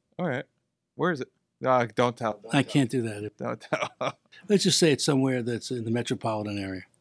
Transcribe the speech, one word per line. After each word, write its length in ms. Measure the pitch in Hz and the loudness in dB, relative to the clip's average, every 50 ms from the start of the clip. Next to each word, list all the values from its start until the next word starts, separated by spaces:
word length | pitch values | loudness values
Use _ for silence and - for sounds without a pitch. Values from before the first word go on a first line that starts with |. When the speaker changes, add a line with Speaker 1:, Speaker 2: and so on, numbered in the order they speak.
| _ _ _ - | _ _ _ -6
Speaker 1:
All 100 | 180 170 | -4 -4
right. 180 | 131 127 - _ _ _ _ _ _ _ _ _ _ | -4 -4 -6 _ _ _ _ _ _ _ _ _ _
Where 160 | - 147 180 | -4 -2 -2
is 100 | 175 127 | -2 -2
it? 80 | 127 - _ _ _ _ _ _ | -6 -10 _ _ _ _ _ _
No, 240 | 131 127 127 127 120 113 - | 0 2 4 4 2 2 0
don't 240 | - 123 120 120 - | 0 0 0 0 -2
tell. 220 | 120 110 107 - | -4 -4 -4 -6
Don't 140 | - - - | -4 0 2
Speaker 2:
I 80 | 143 131 | 2 2
Speaker 1:
tell. 80 | - | 2
Speaker 2:
can't 180 | - 147 135 113 | 2 2 2 2
do 120 | - 131 113 | 0 -2 -2
that. 340 | 113 104 101 104 104 - - | -4 -6 -8 -10 -10 -10 -8
Speaker 1:
Don't 240 | 127 120 123 120 | -8 -8 -8 -8
tell. 300 | - - - - - - - - | -6 -6 -4 -4 -4 -6 -6 -6
<laughs> 480 | 131 - - _ _ _ - - - - | -6 -6 -6 _ _ _ -20 -12 0 2
Speaker 2:
Let's 160 | 208 190 - | 2 4 4
just 160 | 190 139 - | 4 4 4
say 120 | 185 160 | 6 4
it's 120 | 139 - - | 4 4 2
somewhere 380 | - 147 135 131 135 131 127 117 | 2 2 2 2 2 0 0 -2
that's 260 | 120 120 110 - - | -2 -4 -4 -6 -6
in 140 | 131 123 110 | -6 -6 -2
the 60 | 113 | -2
metropolitan 640 | 113 120 117 - 131 104 - 117 110 107 104 104 104 101 | -2 0 0 -2 -4 -4 -2 -2 -2 -2 -4 -4 -4 -6
area. 260 | 98 95 95 92 - - _ _ | -6 -6 -8 -8 -12 -16 _ _